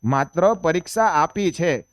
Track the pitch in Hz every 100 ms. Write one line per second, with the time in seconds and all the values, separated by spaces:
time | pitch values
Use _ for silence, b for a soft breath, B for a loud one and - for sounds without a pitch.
0 | 113 135 135 - 190 226 170 170 - -
1 | 220 160 160 - 196 - 170 131 -